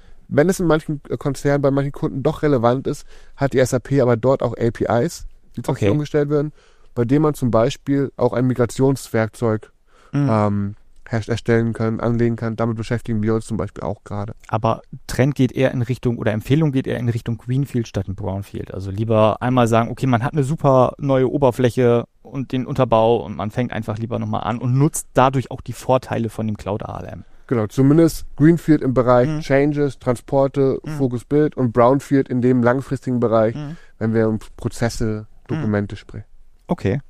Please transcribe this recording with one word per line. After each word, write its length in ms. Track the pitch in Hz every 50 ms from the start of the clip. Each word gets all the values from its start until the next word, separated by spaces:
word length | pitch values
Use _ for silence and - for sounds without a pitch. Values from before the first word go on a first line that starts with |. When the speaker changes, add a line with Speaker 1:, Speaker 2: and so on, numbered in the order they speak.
| - - - - -
Speaker 1:
Wenn 220 | - - 135 156 180
es 100 | - -
in 60 | 180
manchen, 360 | 160 151 160 - - 151 143 -
äh, 100 | - -
Konzernen, 440 | - - 147 131 - - 143 143 143
bei 80 | 139 139
manchen 220 | 139 139 139 143
Kunden 320 | - - 160 147 - 135 123
doch 180 | 151 151 -
relevant 460 | 156 147 139 120 113 120 127 135 -
ist, 180 | 113 147 - - - - - - - -
hat 180 | - 139 131 -
die 60 | -
S 160 | 127 - 135
A 40 | 123
P 220 | - - 139 139
aber 160 | 120 123 120
dort 240 | 110 127 131 135 -
auch 140 | - 117 110
A 140 | - 113 117
P 140 | - - - - 107 120 131
Is, 240 | 170 - - - - - - - - -
die 60 | 123 -
Speaker 2:
Okay. 220 | - 139 - 214 196
Speaker 1:
umgestellt 420 | 151 151 147 - - 147 147 143
werden, 200 | 151 147 151 151 - _ _ _ _ _ - - -
bei 100 | 120 120
dem 160 | 113 139 151
man 140 | 156 151 -
zum 160 | - 135 120
Beispiel 600 | 113 110 117 143 - - _ 143 139 139 139 - -
auch 160 | - 123 123 -
ein 140 | 120 131
Migrationswerkzeug, 1200 | 127 120 123 120 110 - - 131 139 139 - - - - 113 110 104 - - 120 113 107 107 - - _ _ _ _ _ _ - _ -
Speaker 2:
Mhm. 140 | 143 143 131
Speaker 1:
ähm, 440 | 110 107 104 104 101 101 101 101 104 - - - - - -
herst-, 220 | - 117 113 107 -
erstellen 440 | 117 - - - 117 113 117 113 110
kann, 260 | - 113 113 110 -
anlegen 380 | - 117 120 117 120 117 117
kann. 180 | 110 120 113 110
Damit 200 | 117 117 117 113
beschäftigen 460 | 113 107 - 123 113 - - 110 107
wir 140 | 104 110 110
uns 100 | 110 -
zum 120 | - 110
Beispiel 260 | - - 104 - - -
auch 200 | 85 104 - -
gerade. 300 | - 104 101 101 110 - - -
Speaker 2:
Aber 340 | - 110 107 113 113 117 - - - - - -
Trend 300 | - - - 127 147 139
geht 160 | - 131 -
eher 200 | - 127 131 123
in 120 | - 131 117
Richtung, 340 | - 123 - - 123 117
oder 140 | - 117 110
Empfehlung 400 | 107 110 - - 135 160 165 147
geht 160 | 131 135 -
eher 100 | 117 117
in 120 | 113 123 120
Richtung 280 | 113 117 - 120 117
Greenfield 500 | - - 120 127 135 143 - - 120 113
statt 200 | - - 101 92
in 80 | 98 95
Brownfield. 580 | - 101 95 98 101 98 - - - - - -
Also 160 | 95 95 98
lieber 540 | 98 104 113 110 110 107 110 110 - - 117
einmal 240 | 127 127 123 120
sagen, 240 | 110 117 113 117 107
okay, 160 | 123 - 131
man 160 | 131 123 110 127
hat 100 | 139 151
eine 100 | 156 131
super 500 | 127 - - - 139 131 131 123 - -
neue 340 | - - 135 135 131 131 120
Oberfläche 760 | - 147 143 123 - - 127 117 - 131 123 120 120 120 - - _ _ -
und 280 | - 135 139 123 -
den 140 | 135 127 -
Unterbau 520 | - 143 135 131 113 113 113 113 117 120
und 180 | 104 - 92 104
man 160 | - 98 110
fängt 200 | - 127 123 - -
einfach 260 | 110 - 110 107 107
lieber 180 | 113 120 117
nochmal 240 | 113 110 107 107 -
an 160 | - 104 117
und 180 | 117 131 123 123
nutzt 320 | 135 143 160 - - - - -
dadurch 380 | 135 127 135 135 131 - -
auch 100 | 123 -
die 120 | - - 117
Vorteile 560 | - - - 131 131 - - 110 117 113 110
von 180 | - - 113
dem 100 | 110 104
Cloud 240 | - - 95 104 107
A 180 | - - - 90
L 40 | 92
M. 180 | - - 85 - - - - -
Speaker 1:
Genau, 200 | - 131 113 107
zumindest 580 | 104 - 139 131 139 160 165 165 156 - - - - -
Greenfield 440 | - 143 165 175 156 - 160 151 151
im 140 | - 131 120
Bereich 340 | 131 117 123 123 123 123 156
Speaker 2:
Mhm. 120 | 202 196
Speaker 1:
Changes, 580 | - - 135 139 143 151 147 147 143 139 - -
Transporte, 800 | - 131 120 - - - 143 139 139 135 - 143 135 135 - - -
Speaker 2:
Mhm. 60 | 151 156
Speaker 1:
Fokus 320 | 143 135 127 123 117 -
Bild 300 | - 147 147 151 147 -
und 180 | - 131 117 104
Brownfield 540 | 135 120 123 139 139 - - 147 135 131
in 140 | - 127 123
dem 220 | 117 127 127 123 117
langfristigen 560 | 120 123 139 127 - 135 - - 131 123 120
Bereich, 340 | 120 104 110 113 110 117 123
Speaker 2:
Mhm. 240 | 147 151 143 170 - - - - -
Speaker 1:
wenn 160 | 107 113 110
wir 120 | 113 110
um 120 | 110 110 107 - - -
Prozesse, 680 | - - - - - 120 117 - - 120 107 107 107 110 - - - -
Speaker 2:
Mhm. 80 | - -
Speaker 1:
Dokumente 400 | 160 147 107 104 101 101 98 104
sprechen. 300 | - - - - 110 - - - - - - - _ _
Speaker 2:
Okay. 360 | - 180 - - 98 107 143 -